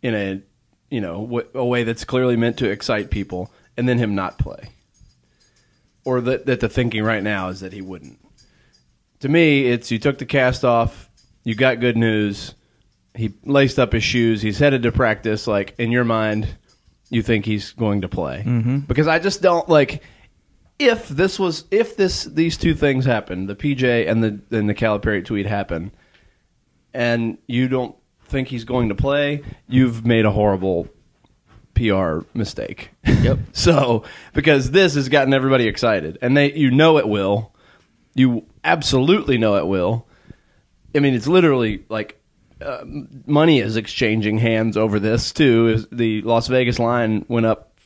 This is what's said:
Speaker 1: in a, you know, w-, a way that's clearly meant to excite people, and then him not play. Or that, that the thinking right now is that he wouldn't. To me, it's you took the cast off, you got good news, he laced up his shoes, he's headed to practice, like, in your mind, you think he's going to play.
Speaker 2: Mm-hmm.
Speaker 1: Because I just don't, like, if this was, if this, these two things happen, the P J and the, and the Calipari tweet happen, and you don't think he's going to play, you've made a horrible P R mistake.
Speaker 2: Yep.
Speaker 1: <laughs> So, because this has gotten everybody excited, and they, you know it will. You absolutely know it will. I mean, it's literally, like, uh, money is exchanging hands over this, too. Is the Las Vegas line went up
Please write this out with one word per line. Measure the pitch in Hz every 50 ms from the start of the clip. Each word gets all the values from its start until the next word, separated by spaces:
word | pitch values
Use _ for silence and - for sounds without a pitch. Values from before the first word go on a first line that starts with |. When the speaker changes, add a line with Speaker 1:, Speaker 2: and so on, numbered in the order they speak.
Speaker 1:
in | - 123 110
a, | 104 101 98 95 98 - _ _ _ _ _ _ _ _ _
you | 139 117
know, | 98 85 82 95
w-, | 110 120 120 120 117 - -
a | 135 123
way | 123 123 120 117
that's | 113 117 - -
clearly | - 127 127 127 127 120
meant | 113 117 120 117
to | - 127 98
excite | 104 104 - - 117 107 98 -
people, | - 104 95 - 90 90 92 - _ _ _ _ _
and | 123 123
then | 127 123
him | 120 117 104 101
not | 98 92 90 -
play. | - - - - - - - - _ _ _ _ _ - _ _ _ _ _ _ _ _ _ _ _ _ _ _ _ _ _ _ _ _
Or | 131 127 123
that, | 117 127 131 - -
that | 139 123 120
the | 120 110
thinking | - 131 123 117 110 107 107
right | 113 113 104 98
now | 107 104 98 92 92
is | 92 92
that | 98 92 95
he | 98
wouldn't. | 95 92 92 82 76 62 60 _ _ _ _ _ _ _ _ _ _ _ _ _ _ _ _ _ _ _ _ _
To | 139 139
me, | 151 170 165 156 143 139 135
it's | 123 120 117 - -
you | 117 107
took | 113 143 139
the | - 131
cast | - - 139 127 127 123 - -
off, | 123 120 117 113 - - - - _ _ _ _ _ _ _ -
you | 113 110
got | 107 131 131 120 117
good | 120 123 110
news, | 117 113 110 110 107 104 104 98 - - - - _ _ _ _ _ _ _ _ _ _ _ -
he | 113 110 101 - _ -
laced | - 139 139 139 123 -
up | 135 123 - -
his | 113 110
shoes, | - - 120 117 113 113 101
he's | 110 107 101
headed | 113 147 147 135 127 117
to | 117
practice, | - - 127 113 107 - - 110 107 104 -
like, | 117 104 101 98 - -
in | - 120 117
your | 120 123 120
mind, | 117 113 110 110 107 107 104 101 - - - _ _ _ _ _ _ _ _ _ _
you | 127 113
think | 110 - 113 104 -
he's | 110 107 101 - - -
going | - 113 104 101 101
to | 92 90
play. | - - 82 67 64 90 110
Speaker 2:
Mm-hmm. | 113 123 117 113 123 131 139
Speaker 1:
Because | 139 - - 143 151
I | 160 160 165
just | 170 196 190 - -
don't, | 185 175 170 - 175
like, | 160 147 135 - - - - - - _ _ _ _ _ _ _ _ _ _ _ _ -
if | 285 240 226 214 -
this | - 143 143 185 185 185
was, | - 190 175 160 - - _
if | 196 214 226 226 -
this, | - 196 180 - - -
these | - 147 156 165 165 -
two | - - 170 156
things | - 147 143 135 131 127
happen, | 135 120 107 - - 92 92 95
the | 98 101
P | - - 147 139
J | 127 127 123 120 117 98
and | 80 110 113 113
the, | 110 104 101 - _ 120
and | 110 104
the | 104 104
Calipari | - 117 110 104 101 - 113 104 92 87
tweet | - 110 101 95
happen, | 101 107 101 95 - 85 82 87 107 - _ _ _ _ _ _ _ _ _ _ _ _ _ _ _ _ _ _ _ -
and | 127 120 120 117 117 113 113 - - _
you | - 120 123 131
don't | 127 131 127 123 - - _ _ _ _ _ _
think | - 139 135 127
he's | - 131 117 110
going | 120 123 127 120 107
to | 101
play, | - 139 139 143 147 143 143 147 143 - - - - _
you've | - 127 127 131 123 117 113 113
made | 120 117 113 107
a | 107
horrible | 98 107 104 104 98 90 92 95 90 85 90 - - _ _ _ _ _ _ _ _ _ _ _ - - _ _ -
P | - 120 107
R | 95 95 92 82 78 82 - - -
mistake. | 117 104 - - - 55 - - - - - _ _ -
Speaker 2:
Yep. | 123 123 - 113 123 - 127 -
Speaker 1:
<laughs> | - -
So, | - - 175 165 139 139 120 117 113 - - - - - - -
because | 156 139 156 147 135 123 127
this | 143 196 190 170 143
has | 147 131 127
gotten | 147 143 135 135 135
everybody | 135 131 135 135 127 120
excited, | 107 95 - 123 113 107 92 76 80 87 - 123
and | 123 135
they, | 143 143 143 143
you | 156 143 131
know | 123 139 156 160 160
it | 147 -
will. | 107 104 101 98 95 101 107 110 - _ _ _ _ _ _ _ _ _ _ _ _ -
You | 127 131 127 120 110 - - _ _ -
absolutely | 160 170 160 - - 139 127 131 160 196 220 - - 127
know | 113 113 107 101
it | 98 76
will. | 90 98 92 87 95 117 117 - _ _ _ _ - - _ _ _ _ _ _ _ _ _ _ - -
I | 147
mean, | 143 139 127
it's | 113 104
literally, | 147 180 185 170 156 135 123 117 107 104 - - -
like, | 110 110 104 - - _ _ _ _ _ _ _ _ -
uh, | - 143 127 - - - - 147 131 - - 127 -
money | - 147 147 156 165 151 127
is | 101 110 110
exchanging | 117 101 - - - 123 110 110 110 104 107 107 113
hands | 113 113 113 110 113 113 104
over | 107 110 107 101 104
this, | 98 110 117 110 - -
too. | - - 151 131 117 113 117 113
Is | 110 113 107 -
the | 120 120 117 113 110 107 104
Las | 113 117 117 117
Vegas | - 127 127 123 120 123 -
line | 117 117 120 120 117 110 110 101 -
went | - 120 113 113
up | 113 110 - - _ _ _ _